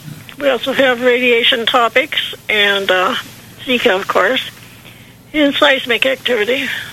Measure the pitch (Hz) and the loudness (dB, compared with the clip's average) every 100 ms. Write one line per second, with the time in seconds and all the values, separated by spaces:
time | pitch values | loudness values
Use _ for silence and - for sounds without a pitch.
0 | - - - - 285 247 - 254 262 247 | -6 -18 -18 -4 -2 0 -2 2 2 2
1 | 247 240 247 233 247 262 226 254 233 254 | 2 2 4 2 2 0 2 2 2 2
2 | 269 - - - - 214 202 202 196 185 | -2 -4 -6 -8 -6 0 0 0 0 2
3 | 190 254 - - - - - 247 240 190 | 2 -2 -8 -16 -20 -12 -4 0 2 0
4 | 202 214 185 262 - - - - - - | 0 0 2 0 -4 -12 -20 -20 -20 -20
5 | - - - 302 285 269 302 269 247 220 | -20 -20 -8 0 2 2 2 2 0 -2
6 | 262 269 - 240 208 262 269 - - | 0 -2 -2 -2 0 -2 -2 -6 -10